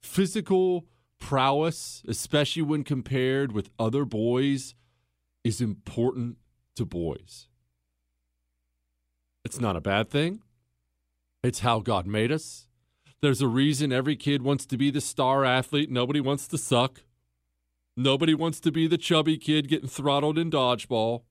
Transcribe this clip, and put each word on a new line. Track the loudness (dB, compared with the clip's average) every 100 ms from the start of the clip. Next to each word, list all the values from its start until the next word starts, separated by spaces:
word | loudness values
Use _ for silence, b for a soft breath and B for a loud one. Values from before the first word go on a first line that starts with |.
physical | -6 -2 -2 -2 0 2 2 0 -6 _ _ _
prowess, | -2 2 4 4 0 -4 -12 -14 -8
especially | -8 0 0 0 -2
when | -2 -2
compared | -2 -4 -2 0 0 0 0
with | -4 -6 -2
other | 0 0
boys, | -2 0 0 2 2 -2 -6 -18 _ _ _ _ _ _ -4
is | -2
important | -4 -4 -8 -2 0 0 -8 -8 _ _ _ -8
to |
boys. | -6 -4 -6 -6 -14 -20 -20 _ _ _ _ _ _ _ _ _ _ _ _ _ _ _ _ _ _ _ -14
It's | -2
not | 0 0
a |
bad | 0 0 2
thing. | 0 -2 -4 _ _ _ _ _ _ _ _ _ _
It's | -4 0
how | 0 0
God | 0 -2 0
made | -2 0
us. | -2 -6 -18 _ _ _ b b b
There's | 0 2
a | 2
reason | 4 2 2 0
every | 0 0 -2
kid | 0 0
wants | 0 -2 -2
to | 0
be | 0
the | 0
star | -6 0 2 4 4
athlete. | 2 2 -2 0
Nobody | 0 0 0
wants | 0 -2 -4
to | -6
suck. | 0 2 2 -2 _ _ _ _ _ _ _ _ _ -2
Nobody | 2 2 4
wants | 2 0 -2
to | -2
be | 0 0
the | 0
chubby | 2 2 2 0
kid | 2 0 2
getting | -2 -2
throttled | -4 0 2 2 0
in | 0
dodgeball. | 2 2 0 -2 -2 0 -2 _